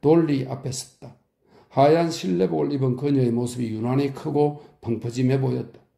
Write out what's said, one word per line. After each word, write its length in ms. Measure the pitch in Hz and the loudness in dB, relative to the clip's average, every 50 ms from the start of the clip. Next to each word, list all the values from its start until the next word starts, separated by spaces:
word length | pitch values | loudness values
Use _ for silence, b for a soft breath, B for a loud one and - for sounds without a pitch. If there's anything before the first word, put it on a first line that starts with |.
돌리 460 | - 143 160 170 165 151 143 135 131 | 6 6 6 6 4 2 0 -2 -2
앞에 240 | 131 131 127 - 131 | -6 -8 -10 -8 -10
섰다. 460 | - - - - _ _ - 123 - _ _ _ _ _ b b b b b b | -10 -10 -12 -14 _ _ -20 -20 -20 _ _ _ _ _ b b b b b b
하얀 420 | - 131 139 147 156 165 170 165 | 2 4 4 6 6 4 2 0
실내복을 600 | 156 - - 185 180 175 190 180 170 156 147 143 143 | -2 -4 -4 -2 0 0 0 0 0 -2 -2 -2 -2
입은 240 | 139 131 131 123 | 0 0 -2 -2
그녀의 340 | 127 143 147 143 135 127 120 113 | -2 -2 0 2 2 2 2 0
모습이 380 | 120 123 120 120 123 123 110 | 0 -2 -4 -4 -6 -6 -4
유난히 420 | 107 110 113 120 127 135 143 139 139 | -4 -4 -4 -2 0 0 0 -2 -4
크고 500 | - - 156 143 143 147 147 147 147 B B B B | -6 -8 -4 0 2 2 0 0 -6 B B B B
펑퍼짐해 600 | - 110 117 110 - 120 113 123 131 127 135 135 | -6 -6 -4 -4 -4 -8 -4 -2 0 0 2 0
보였다. 400 | 135 131 123 123 120 - - - _ _ _ | 0 -2 -4 -4 -8 -10 -14 -20 _ _ _